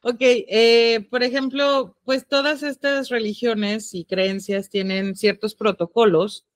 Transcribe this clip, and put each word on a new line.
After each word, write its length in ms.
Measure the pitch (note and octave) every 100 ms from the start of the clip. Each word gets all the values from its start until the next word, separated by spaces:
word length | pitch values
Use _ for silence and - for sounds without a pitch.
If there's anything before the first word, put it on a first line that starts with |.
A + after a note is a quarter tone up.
Ok, 140 | A#3 A#3+
eh, 840 | C4 A#3+ - G#3+ A#3 A#3 A#3 A3+ G3+
por 100 | B3
ejemplo, 720 | B3 C4+ C4 C4+ C#4+ C4+ G3 _ -
pues 200 | C4 -
todas 360 | C#4 C#4+ D4
estas 460 | D4 C4+ C#4 C#4 C4+
religiones 840 | A#3+ G#3+ G#3 A#3+ A3 G3+ G#3+ -
y 100 | F3+ E3
creencias 640 | F#3 F#3+ G3 G3 G3 G3
tienen 440 | G3 F#3+ F#3+ G3 F#3+
ciertos 380 | G#3 G3 G#3+
protocolos 960 | - G#3+ F#3 E3+ A#3 A3 D#3+ G#3 - _